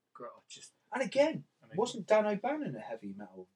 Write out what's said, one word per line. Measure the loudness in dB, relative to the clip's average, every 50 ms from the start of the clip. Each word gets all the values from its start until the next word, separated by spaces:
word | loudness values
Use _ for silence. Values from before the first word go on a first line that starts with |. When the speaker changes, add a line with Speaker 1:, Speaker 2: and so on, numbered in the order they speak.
| _ _ -18
Speaker 1:
Gr-, | -16 -14
oh, | -14 -16 -16 _ -20
just | -20 -18 -20 -20 _ _ _ -8 -4
Speaker 2:
And | -4
again, | -2 0 4 4 4 4 4 -2 -8 _ _ _ _
Speaker 1:
I | -6
mean | 0 0
Speaker 2:
wasn't | 0 0 0 -4 2 4
Dan | 6 6 6
O'Bannon | 4 2 0 0 -2 -2 -2 -4 -6 -6
a | -8
heavy | -8 -10 -10 -10 -10 -12 -12 -12
metal | -14 -16 -14 -16 -18 -16 _